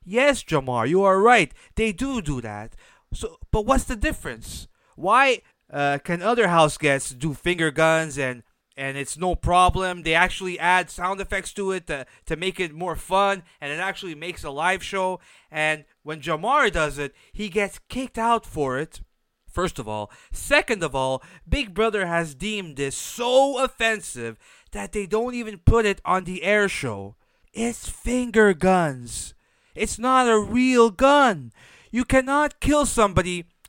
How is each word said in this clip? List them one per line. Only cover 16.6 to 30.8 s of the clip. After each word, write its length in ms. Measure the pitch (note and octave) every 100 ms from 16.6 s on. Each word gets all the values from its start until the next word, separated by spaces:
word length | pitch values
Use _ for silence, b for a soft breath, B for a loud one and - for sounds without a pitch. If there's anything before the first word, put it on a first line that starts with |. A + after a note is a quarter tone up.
| A#3
does 260 | E3+ D3+ C#3
it, 160 | C#3 _ b
he 160 | - G#3
gets 320 | G3 G3 - -
kicked 300 | B3 C4 A#3
out 280 | A3+ A#3 -
for 320 | D#3 C3+ B2+
it, 220 | D#3+ - - _ _ _ -
first 280 | - F3 -
of 80 | G#2+
all. 240 | G#2+ G#2 B B
Second 500 | - - - - G#3+
of 120 | D#3+
all, 280 | C3+ C3 C3 B B -
Big 260 | C#4+ A3
Brother 320 | F3 A3+ G#3 F3+
has 280 | E3+ D#3+
deemed 420 | C3 G3+ G#3 F3 C3+
this 200 | C#3 -
so 640 | - - A#3+ B3+ C#4 B3+
offensive 760 | B3+ - A3+ G#3+ - B2 A#2 A2+ b b b
that 200 | G#3 G3+
they 140 | G#3+ F#3
don't 280 | A3 B3
even 240 | A#3+ A3 F#3+
put 260 | - A3+
it 160 | G#3 F#3+
on 200 | - F#3
the 180 | F3 F3+
air 260 | E3+ G#3 G3+
show. 480 | - B2+ G2+ G2 - _ _ _
It's 360 | G3+ A#3 A3+ -
finger 680 | - A#3 B3 B3 A3 G#3
guns. 800 | D#3 F#3 F#3 D#3+ B2+ A#2+ - - - _ _ _
It's 240 | D#3 G#3+ -
not 300 | B3+ C4 A#3+
a 100 | A3
real 520 | G3+ A#3+ B3+ B3